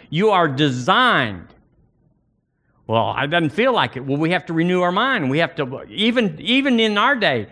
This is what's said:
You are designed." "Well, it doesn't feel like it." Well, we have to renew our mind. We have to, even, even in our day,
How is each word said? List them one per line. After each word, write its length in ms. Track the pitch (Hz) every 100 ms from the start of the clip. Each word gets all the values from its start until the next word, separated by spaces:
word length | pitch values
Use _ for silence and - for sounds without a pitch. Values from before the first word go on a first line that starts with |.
| -
You 200 | 156 214
are 160 | 190 165
designed." 1000 | 131 151 123 123 214 254 175 117 92 - _ _ _ _ _ _ _ _ _ _ _ _ _ -
"Well, 300 | 113 101 113
it 100 | 143
doesn't 220 | 170 156
feel 220 | 196 262
like 240 | 220 127 131
it." 80 |
Well, 140 | 135 143
we 140 | 165
have 120 | 180 -
to 60 |
renew 300 | 160 175 180
our 100 | 175
mind. 380 | 185 254 240 131
We 80 | 147
have 160 | 165
to, 300 | 160 131 127 -
even, 500 | 120 220 240 202 151
even 400 | 165 254 277 233
in 200 | 220 208
our 180 | 240 269
day, 300 | 175 123 101